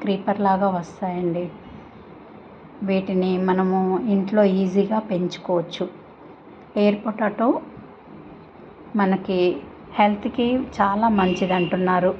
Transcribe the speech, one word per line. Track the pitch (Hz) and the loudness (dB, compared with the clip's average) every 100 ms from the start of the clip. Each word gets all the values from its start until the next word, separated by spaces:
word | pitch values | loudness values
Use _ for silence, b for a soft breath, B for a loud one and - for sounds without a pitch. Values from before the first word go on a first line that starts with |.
క్రీపర్ | 202 190 202 202 | -2 -2 0 0
లాగా | 202 190 196 | 2 4 2
వస్తాయండి. | 180 170 - 190 180 180 170 175 - - - - - - - - - - - - - | 0 -4 -6 -4 -2 -2 -2 -4 -10 -18 -18 -18 -20 -20 -20 -20 -20 -20 -20 -20 -8
వీటిని | 196 190 190 185 185 185 | 0 0 0 0 2 2
మనము | 185 185 185 185 185 185 | 2 2 2 2 2 0
ఇంట్లో | 240 196 190 214 | 2 2 2 4
ఈజీగా | 202 190 190 190 190 214 | 4 4 2 2 2 0
పెంచుకోవచ్చు. | 214 180 180 - - 175 170 - 180 - - - - - - - - - | -2 -2 -2 -4 -2 -2 -2 -4 -8 -8 -20 -20 -20 -20 -20 -20 -8 2
ఎయిర్ | 208 208 233 | 4 2 -2
పొటాటో | 208 214 208 233 370 - - - - - - - - - - - - - 214 | -2 -2 0 0 0 -4 -18 -18 -20 -20 -20 -20 -20 -20 -20 -20 -20 -6 0
మనకి | 190 190 190 185 180 - - - - | 2 2 0 2 2 0 -6 -18 -8
హెల్త్కి | - 208 208 240 - 240 254 | 2 2 2 -4 -2 0 0
చాలా | 247 - 202 202 233 | -2 0 0 2 2
మంచిది | 208 185 180 185 | 4 2 2 0
అంటున్నారు. | 185 170 185 185 180 180 | 0 0 0 2 2 2